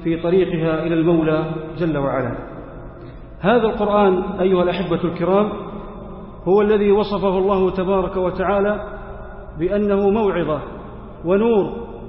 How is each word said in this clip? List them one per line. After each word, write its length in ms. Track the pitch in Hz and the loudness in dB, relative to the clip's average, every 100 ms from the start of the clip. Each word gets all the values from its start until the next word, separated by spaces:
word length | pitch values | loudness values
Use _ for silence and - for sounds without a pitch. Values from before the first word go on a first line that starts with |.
في 120 | 170 165 | -2 -2
طريقها 640 | 170 190 175 170 165 160 165 | 2 2 2 0 0 0 0
إلى 80 | |
المولى 500 | 165 160 170 156 156 156 160 - - | 2 4 4 2 0 -2 -6 -8 -4
جل 200 | 170 143 | -2 0
وعلا. 400 | 139 131 120 117 - - - - - - - - - - | 0 -2 -2 -6 -10 -14 -14 -14 -16 -16 -16 -16 -18 -2
هذا 260 | 175 240 220 | 2 4 2
القرآن، 560 | 220 208 208 202 180 - - | 0 2 4 4 4 -2 0
أيها 220 | 185 185 | 2 4
الأحبة 420 | 180 175 165 165 | 2 0 -2 0
الكرام، 460 | 175 - 170 196 214 - - - - - - - - - 170 | 0 -2 2 4 2 -2 -10 -12 -12 -14 -14 -14 -14 -8 2
هو 140 | 202 | 4
الذي 280 | 208 208 202 | 6 4 6
وصفه 480 | 202 208 202 196 190 | 4 2 0 0 2
الله 320 | 190 196 185 | 2 2 2
تبارك 460 | 185 185 196 180 190 | 0 0 0 0 -2
وتعالى 640 | 180 175 185 202 202 208 - - - - - - - 151 | -2 0 0 2 0 -2 -6 -12 -14 -14 -14 -14 -14 -4
بأنه 520 | 175 202 208 196 202 | -2 0 2 2 4
موعظة 520 | 214 208 175 156 147 - - - - - - | 4 2 0 -2 -4 -6 -14 -14 -14 -16 -8
ونور 640 | 160 196 233 220 156 - - - | 0 2 4 4 2 -4 -12 -14